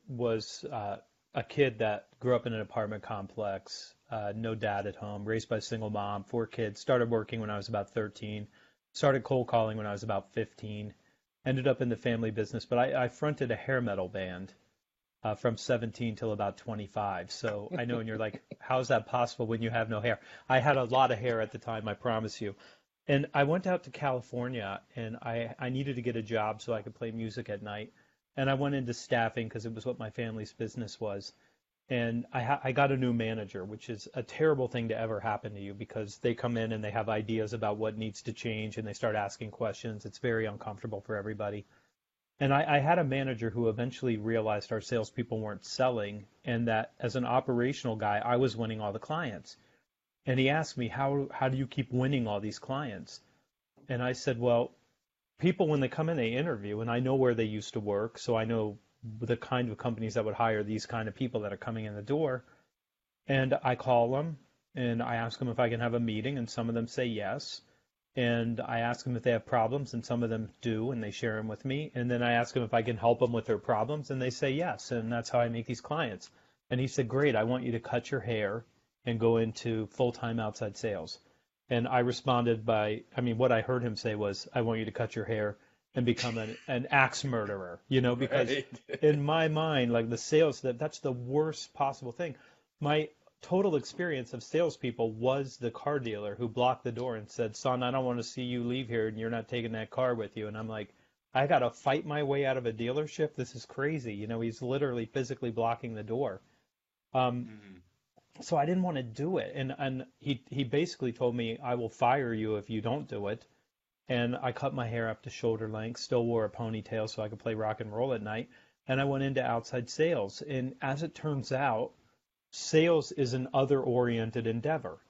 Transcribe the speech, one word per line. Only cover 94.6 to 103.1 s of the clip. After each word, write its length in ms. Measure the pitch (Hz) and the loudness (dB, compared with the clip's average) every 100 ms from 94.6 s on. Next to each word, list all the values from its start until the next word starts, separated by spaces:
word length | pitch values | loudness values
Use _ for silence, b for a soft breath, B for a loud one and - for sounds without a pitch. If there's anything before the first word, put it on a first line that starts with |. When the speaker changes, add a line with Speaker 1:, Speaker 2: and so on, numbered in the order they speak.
| 117 - 127 117 113 | 2 0 -4 0 0
Speaker 1:
was 440 | 110 123 135 135 - | 2 2 2 0 -4
the 140 | 120 | -4
car 280 | - 143 147 | -4 -2 -2
dealer 360 | 117 104 104 | -2 -4 -4
who 140 | 104 120 | -4 -2
blocked 360 | 123 123 123 | 2 2 2
the 80 | 127 | -2
door 240 | 113 127 110 | -4 -4 -6
and 140 | 107 | -6
said, 260 | - 113 110 | -4 -4 -2
"Son, 260 | 131 127 | 0 2
I 80 | 123 | 2
don't 140 | 135 | 0
wanna 180 | 127 120 | 0 -2
see 200 | 113 - | -4 -6
you 200 | 123 123 | -4 -2
leave 240 | 120 127 117 | -2 -2 -2
here 200 | 117 110 | 0 0
and 100 | 107 | -2
you're 120 | 113 | -4
not 180 | 117 107 | -4 -4
taking 240 | 120 113 | -4 -2
that 180 | 110 110 | -4 -4
car 240 | - 127 | 0 2
with 220 | 117 104 113 | 0 -4 -6
you." 100 | 107 | -6
And 100 | 107 | -6
I'm 100 | 110 | -6
like, 240 | 110 101 _ _ _ _ | -6 -8 _ _ _ _
"I 140 | 127 143 | 0 4
gotta 240 | 151 120 | 4 4
fight 340 | - 139 143 | 0 0 2
my 180 | - 147 | 0 0
way 200 | 139 139 | 2 2
out 140 | 135 131 | 2 2
of 80 | 120 | 0
a 60 | |
dealership? 640 | 110 117 139 151 | -2 0 0 -2